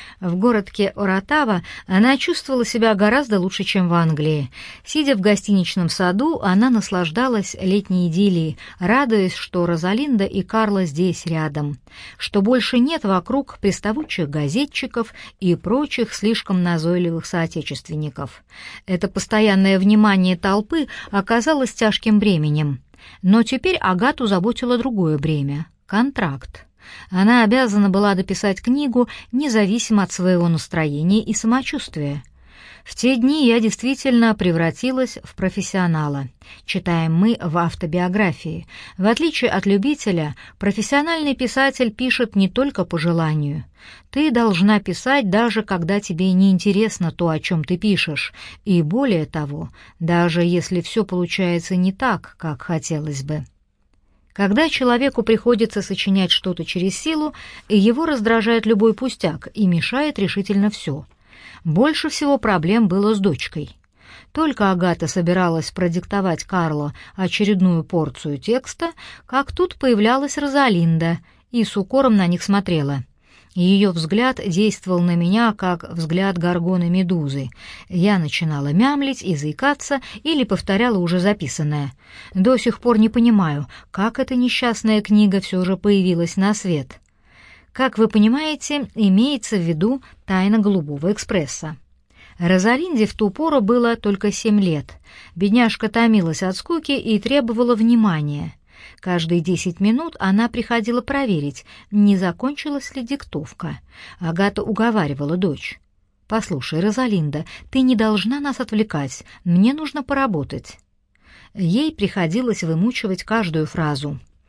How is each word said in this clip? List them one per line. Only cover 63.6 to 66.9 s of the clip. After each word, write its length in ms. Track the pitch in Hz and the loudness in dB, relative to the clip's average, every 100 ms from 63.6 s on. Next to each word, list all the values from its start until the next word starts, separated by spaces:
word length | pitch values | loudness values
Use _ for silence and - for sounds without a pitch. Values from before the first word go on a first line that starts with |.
| - - _ _ - - - | -12 -14 _ _ -20 -20 -8
Только 400 | - 320 - 202 | -2 0 2 0
Агата 380 | 180 180 170 160 | 2 0 0 -2
собиралась 640 | 185 170 185 175 165 - | -2 0 2 2 0 -4
продиктовать 720 | - 180 170 - 202 190 156 | -4 -2 -2 -4 -4 -2 -4
Карло 500 | - 185 165 151 147 | -4 -2 -2 -2 -4